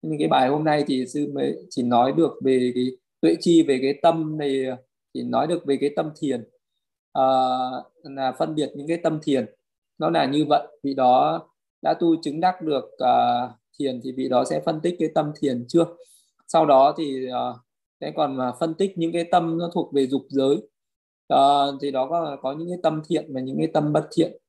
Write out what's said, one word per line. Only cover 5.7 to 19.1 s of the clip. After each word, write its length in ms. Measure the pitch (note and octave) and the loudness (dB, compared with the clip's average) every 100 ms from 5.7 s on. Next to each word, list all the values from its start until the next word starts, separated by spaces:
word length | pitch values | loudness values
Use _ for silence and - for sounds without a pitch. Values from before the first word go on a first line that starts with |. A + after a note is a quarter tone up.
| C#3 | 0
cái 100 | C#3 C#3+ | 0 -2
tâm 140 | D#3+ D3+ | -6 -4
thiền, 240 | D3 B2 G#2+ _ _ _ _ _ _ | -4 -4 -8 _ _ _ _ _ _
ờ, 720 | - C3 C3 C3 B2+ B2+ B2+ - _ | 0 2 2 0 -2 -4 -6 -12 _
là 300 | C3 C3+ C3 B2 | -16 -6 -6 -4
phân 160 | D#3+ | -4
biệt 160 | D#3 C#3+ | -2 -4
những 140 | C#3+ C#3+ | -6 -6
cái 80 | E3 | -2
tâm 220 | E3 D#3 | -2 -4
thiền 240 | D3+ C3 A2 _ _ _ _ _ | 0 0 -2 _ _ _ _ _
nó 120 | D#3+ | -2
là 160 | E3 C3+ | 0 0
như 180 | C#3+ D3 | 0 2
vậy. 180 | D3 - _ | 0 0 _
Vị 120 | C#3 | -6
đó 520 | C3+ B2+ C3 D3 E3 - _ _ _ | 0 4 4 4 -2 -8 _ _ _
đã 120 | D3+ | -2
tu 220 | D#3+ E3+ D#3+ | 0 2 2
chứng 180 | D#3 D3+ | -2 -2
đắc 220 | F3+ F3+ | -2 -2
được, 220 | D#3+ C#3 - - | -2 -4 -4 -2
ờ, 520 | B2+ A#2+ A#2+ A#2+ B2 - _ _ | 2 4 4 0 -4 -10 _ _
thiền 220 | C#3 B2 | -6 -4
thì 80 | B2+ | -8
vị 160 | B2+ C3+ | -6 0
đó 160 | B2+ | 0
sẽ 160 | C3 D#3 | 0 -2
phân 200 | D#3 D#3 | -2 -2
tích 160 | E3+ F3 | -2 -2
cái 100 | D#3 | -2
tâm 180 | D#3 D3+ D3 | 0 -2 -2
thiền 240 | C#3 A#2+ A#2+ | -2 -2 0
trước. 200 | E3 E3 - - _ _ _ _ | 2 2 -4 -20 _ _ _ _
Sau 180 | E3 D#3 | 2 6
đó 280 | C3+ C#3 D3+ | 6 6 2
thì, 280 | D3+ C3 B2+ | -6 -4 -6
ờ, 280 | B2 B2 A#2+ _ _ _ _ | -4 -6 -8 _ _ _ _
sẽ 120 | D3 D3+ | -10 -2
còn 200 | D3 C3+ | -2 0
mà 160 | B2+ A#2+ | -4 -2
phân 140 | E3 | -4
tích 240 | D#3+ G3 F#3 | -2 -4 -2
những 140 | E3 | -2